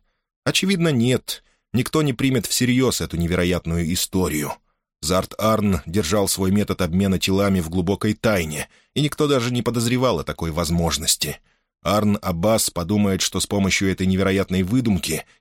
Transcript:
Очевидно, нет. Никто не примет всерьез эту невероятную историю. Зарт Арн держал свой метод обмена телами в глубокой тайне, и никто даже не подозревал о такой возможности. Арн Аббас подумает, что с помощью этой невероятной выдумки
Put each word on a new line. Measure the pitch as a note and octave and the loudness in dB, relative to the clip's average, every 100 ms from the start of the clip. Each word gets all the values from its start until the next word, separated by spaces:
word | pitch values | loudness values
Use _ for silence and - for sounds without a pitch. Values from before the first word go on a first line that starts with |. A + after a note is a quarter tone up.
| _ _ _ _ | _ _ _ _
Очевидно, | - - F#3+ F#3+ E3 | -4 -2 0 0 2
нет. | C3 A#2+ A#2+ - - _ _ _ | 2 2 0 -4 -12 _ _ _
Никто | A#2+ B2 D#3 | -4 0 0
не | D3 | 0
примет | B2 C3+ B2+ - | 0 0 0 0
всерьез | - B2 B2+ B2 - | -2 2 2 2 0
эту | E2+ D#2+ | -4 -2
невероятную | E2+ F2+ F2+ F2 E2 E2+ E2 | 0 2 0 0 -2 -2 0
историю. | F2+ - F#2 F2+ D2+ C#2+ - _ _ _ - | -2 -2 0 0 -2 -6 -8 _ _ _ -8
Зарт | D2+ F#2 - - | -2 0 0 -2
Арн | A2 G#2+ G2+ F2 D#2+ | 0 2 2 0 -2
держал | G2 E2 G#2 G2 | -2 0 0 0
свой | - F#2 | 0 2
метод | G2+ G2+ F#2 | 2 0 -2
обмена | F2+ F2+ G2 F2+ | 0 2 2 2
телами | - F#2+ G2+ F#2 | 2 2 2 0
в | D#2+ | -2
глубокой | F2+ F2 G2 G#2+ A2 | -2 0 0 0 0
тайне, | A#2 G2+ D#2+ D2+ - _ _ - | 0 0 -2 -6 -12 _ _ -4
и | |
никто | D3 - D3 | -2 0 0
даже | C3+ A#2 | 2 0
не | B2 | -2
подозревал | A#2 A#2 A#2 B2 B2+ E2 | -2 -2 0 0 2 0
о | - | -4
такой | - E2 | -6 -4
возможности. | D#2 D#2+ E2+ E2 D#2+ D#2+ - - - _ _ _ _ - | -2 0 0 0 -2 -2 -2 -4 -8 _ _ _ _ -2
Арн | G#2 G#2 G2+ | 0 2 0
Аббас | G2 E2 G#2 A2+ - | -2 0 2 2 0
подумает, | F2 E2+ G#2 G2+ F#2+ | -4 -2 0 2 0
что | - F#2+ | -2 -4
с | - | -2
помощью | G2+ F#2+ - F#2+ | 0 0 2 0
этой | F2+ F#2 | 0 0
невероятной | F#2 F#2+ F#2+ F#2 F2+ | 2 2 0 0 -2
выдумки | F#2 B2+ A#2+ F2+ - D#2+ - _ | 0 0 2 0 -2 -6 -8 _